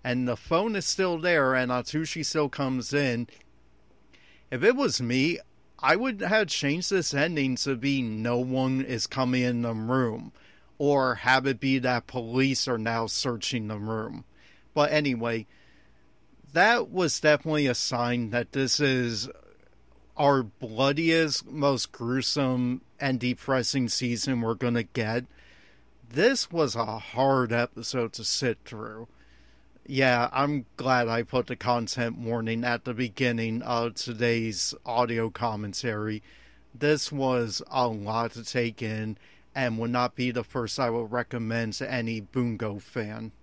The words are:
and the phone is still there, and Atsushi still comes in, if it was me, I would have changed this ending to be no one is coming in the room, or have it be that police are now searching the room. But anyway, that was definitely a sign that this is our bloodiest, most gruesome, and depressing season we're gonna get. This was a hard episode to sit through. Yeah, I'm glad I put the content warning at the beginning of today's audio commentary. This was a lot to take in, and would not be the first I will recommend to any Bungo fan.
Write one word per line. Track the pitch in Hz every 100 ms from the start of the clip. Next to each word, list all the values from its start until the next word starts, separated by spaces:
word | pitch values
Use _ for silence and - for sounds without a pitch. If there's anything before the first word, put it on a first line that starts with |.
and | 131 123 123
the | 117
phone | - 165 220 202
is | -
still | - 185 170
there, | 170 170 131
and | 131 127
Atsushi | 123 120 151 160 - 143
still | 160 147
comes | - 139 131 113
in, | 143 143 117 120 - _ _ _ _ _ _ _ - - - _
if | 123
it | 175 254
was | 262 -
me, | 123 127 147 170 - _ _ -
I | - 202
would | 262 208
have | 185 214 190
changed | - 143 160 180
this | 196 160
ending | 143 160 160 135 123
to | - 131
be | 135 139
no | 120 107 117 120
one | 127 127 131 131
is | 131 123 -
coming | - 127 127
in | 123 120
the | 117 113
room, | 110 131 120 110 110 - - - _ _
or | 143 143 131 117
have | 123 131 135
it | 123
be | 135 135
that | 127 123 -
police | 131 117 123 135 131 -
are | 117
now | 110 117 113
searching | - 135 117 - 123 107
the | 107
room. | 107 110 107 - - _ - - _
But | - 147
anyway, | 151 147 123 117 113 107 - _ _ _ _ _ _ _ - -
that | 160 202 233 -
was | 180 170 -
definitely | 151 147 160 151 139
a | 120
sign | - 123 120 120 117
that | 120 117
this | 139 135 -
is | 143 131 120 110 131 - - - - _ _ _ _ -
our | 143 139
bloodiest, | 117 - 123 110 135 143 165 165 160 135 -
most | 147 143 131 -
gruesome, | - 120 131 127 - 135 127 123 127 _ _
and | 139 131
depressing | 123 120 - 131 117 139 120
season | - 123 117 - 127
we're | 113
gonna | 113 123 120
get. | 107 - 110 117 123 - - - - _ _ _ -
This | 120 214 262 -
was | 170 143 113
a | 110 107
hard | - 117 135 135 120
episode | 117 120 - 117 127 117
to | -
sit | 107 - 131 107
through. | - 110 113 110 117 - _ - - _ - - -
Yeah, | 135 135 123 120
I'm | 131 143 147 123 -
glad | 127 127 117
I | 113
put | 117 131 -
the | 123
content | 123 120 113 - 117 117
warning | 117 117 113 113
at | 123 120 -
the |
beginning | 113 123 95 131 117 113 113
of | 120 120 117
today's | - - 113 120 117 113 98 - -
audio | - 117 120 117 113
commentary. | - 117 107 104 95 127 107 107 107 - - - - _
This | 120 147 151 -
was | 147 135 127 117 - -
a | 135 123
lot | 110 101 113 117
to | 117
take | 113 127 117 110
in, | 113 110 110 104 - - _
and | - 127 113
would | 117
not | 123 123 -
be | 127
the | 123
first | 110 131 113 -
I | 123
will | 117 113
recommend | 123 117 123 113 117 113
to | 101 131
any | 127 113 113
Bungo | 101 131 120 107 107 101
fan. | - - 107 110 113 -